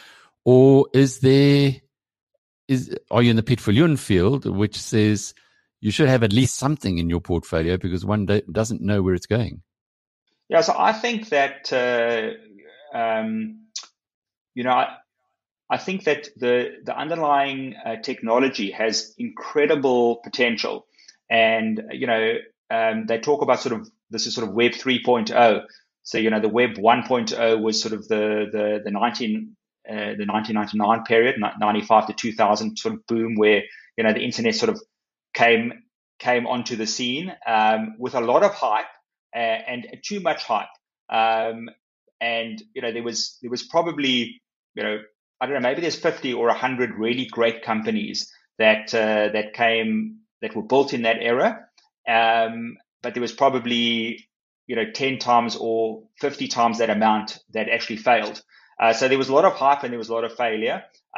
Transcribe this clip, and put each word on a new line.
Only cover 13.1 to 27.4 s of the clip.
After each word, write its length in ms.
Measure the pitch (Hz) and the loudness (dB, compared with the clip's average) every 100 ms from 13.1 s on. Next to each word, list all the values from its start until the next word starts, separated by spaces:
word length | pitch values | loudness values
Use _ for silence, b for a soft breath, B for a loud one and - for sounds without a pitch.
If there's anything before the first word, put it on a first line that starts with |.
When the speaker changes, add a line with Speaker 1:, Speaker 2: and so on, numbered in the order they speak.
| 110 110 110 110 110 _ - - _ _ _ _ _ _ | -2 -2 -4 -6 -12 _ -18 -18 _ _ _ _ _ _
Speaker 2:
you 100 | - | -6
know, 60 | 123 | 0
I, 260 | 127 - - _ _ _ _ _ _ - | 2 0 -4 _ _ _ _ _ _ -6
I 40 | 127 | -6
think 260 | - 190 | -4 -4
that 240 | 160 143 - - | -2 -2 -4 -4
the, 420 | 123 123 120 - | 0 2 0 -6
the 160 | - 123 | -10 -8
underlying, 800 | 147 165 151 143 139 135 135 - | -6 -2 2 2 0 -4 -10 -10
uh, 180 | - 110 | -10 -8
technology 680 | 123 123 113 117 135 127 98 | -8 -6 0 2 2 0 -6
has 420 | 92 110 107 - - | -2 -2 -2 -6 -10
incredible 1000 | 120 - - 151 147 156 135 123 120 117 | -12 -10 -6 0 2 2 2 2 2 0
potential. 680 | - - 123 117 117 101 - b b b - | -6 -2 0 0 -4 -8 -12 b b b -2
And, 500 | 117 113 113 110 110 - | 2 4 2 -2 -4 -8
you 160 | 131 127 | -6 -2
know, 240 | 113 110 117 - _ - | 0 0 -2 -6 _ -6
um, 380 | 113 113 110 110 | -2 0 -2 -2
they 140 | 113 | -2
talk 220 | 127 147 | 0 0
about 180 | 143 123 | 2 0
sort 200 | 135 113 | 0 -6
of, 80 | - _ _ | -8 _ _
this 160 | 110 113 | -8 -6
is 80 | |
sort 140 | 123 110 | -4 -4
of 60 | |
Web 200 | 101 120 | 2 2
three 300 | 120 131 123 | 2 -2 0
point 260 | 120 123 110 | 2 2 2
oh. 300 | 120 120 104 - b b _ | 4 6 4 -2 b b _
So, 160 | - 117 | -8 -2
you 120 | 110 | 0
know, 100 | 107 | 0
the 80 | 107 | 0
Web 280 | 107 123 107 | 2 0 2
one 280 | 104 123 | 2 2
point 280 | 113 127 110 | 2 -2 -2
oh 180 | 104 | 0